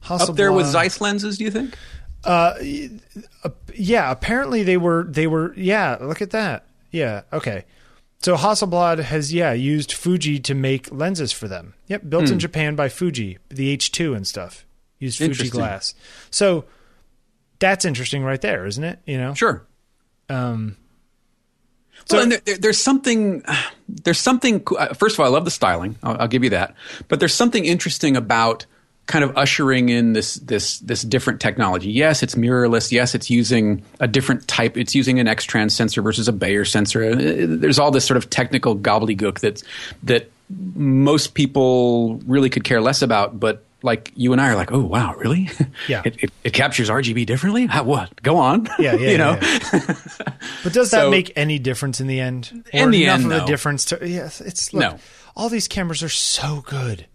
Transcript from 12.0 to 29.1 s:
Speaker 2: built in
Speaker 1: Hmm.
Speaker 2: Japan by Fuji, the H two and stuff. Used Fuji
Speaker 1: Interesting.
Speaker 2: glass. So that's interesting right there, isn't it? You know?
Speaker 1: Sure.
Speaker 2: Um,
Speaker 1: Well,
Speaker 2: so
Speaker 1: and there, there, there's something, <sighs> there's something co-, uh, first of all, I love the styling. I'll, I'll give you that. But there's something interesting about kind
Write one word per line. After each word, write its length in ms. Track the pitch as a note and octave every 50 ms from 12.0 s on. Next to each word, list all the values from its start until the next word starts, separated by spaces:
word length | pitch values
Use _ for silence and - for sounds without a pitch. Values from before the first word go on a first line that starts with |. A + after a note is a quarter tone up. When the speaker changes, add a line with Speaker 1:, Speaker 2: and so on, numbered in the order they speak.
| - D#3
Speaker 2:
built 140 | C#3+ E3 E3 C#3+
in 20 | C3
Speaker 1:
Hmm. 40 | F3+
Speaker 2:
Japan 360 | - E3 - D#3 D#3 D3+ D3+
by 140 | D3 D3 C3+
Fuji, 480 | - - F3+ F3+ D3+ B2 A2 G2 F2+ - _ _
the 200 | - C3 C3+ C3+
H 220 | C#3+ C3+ - -
two 240 | - - E3+ D#3+ C3
and 100 | G#2+ G2 -
stuff. 380 | - - F2+ F2 - - - _ _ _ _ _ _ _
Used 220 | C3+ C3 A#2 -
Fuji 100 | D3+ D#3+
Speaker 1:
Interesting. 280 | C#3 A#2+ B2+ B2+ A#2 A#2+
Speaker 2:
glass. 340 | A2+ A2 G2 F#2+ - - - _ - - - - - -
So 340 | - - G3+ G3 F3+ D#3+ - - _ _ _ _ _ _ _ _ _ _ _ _ _ _ _ _ _ _
that's 260 | - F#3 G3 F#3 -
interesting 380 | F#3 C#3+ A#2 B2+ - - C#3+ C3+
right 180 | C3 C3+ C3
there, 240 | - A2 G2+ - F2+
isn't 180 | G2 G#2 A#2+ D3+
it? 160 | E3+ F3 - _
You 140 | - C#3+ C3
know? 160 | B2 C3 C#3
Speaker 1:
Sure. 320 | C#3 - A3+ C#3+ F2+ - _ _ _ _ _ _ _ _ _ _ _ _ _
Speaker 2:
Um, 480 | C#3 B2+ B2+ B2 A#2+ A2+ A2 G#2+ G2 _ _ _ _ _ _ _ _ _ _ _ _ _ _ _ _ _ _ _ _ _ _ _ _ - - -
Speaker 1:
Well, 100 | - G#3
Speaker 2:
so 0 |
Speaker 1:
and 100 | A#3 A#3+
there, 100 | A#3+ G#3+ _
there, 140 | - G3+ F#3
there's 220 | F#3+ G#3+ G#3 -
something, 640 | - - C4+ C4+ C4+ B3+ A#3 A3+ G#3+ G3+ F#3+ C#3 - - - - - -
<sighs> 180 | - _ _ -
there's 300 | - - - E3+ E3+ -
something 420 | - - E3 B3 - B3+ A3+ G3+
co-, 140 | - - - -
uh, 160 | D3+ C3 C3+
first 200 | - - A3 G#3+
of 40 | -
all, 80 | D#3 B2+
I 20 |
love 160 | B2 D3+ F3
the 60 | E3+
styling. 440 | - - - G2 F2+ E2+ E2+ G2+ A2+ -
I'll, 200 | - A#2 A#2 G#2
I'll 60 | A#2 A#2
give 160 | A2+ C3 A#2+
you 60 | B2+
that. 240 | G2+ F2 F#2 - - - - - - - - _
But 100 | - D3
there's 160 | F3+ E3+ -
something 300 | - A#3+ A#3+ - A3+ F3
interesting 520 | D3+ E3+ F3 - F3+ C#3 - - D#3 C3+ B2+
about 480 | A#2 G#2 B2 A2+ A2+ A#2 A2+ - - _ _ _ _ _ _ _ _
kind 180 | -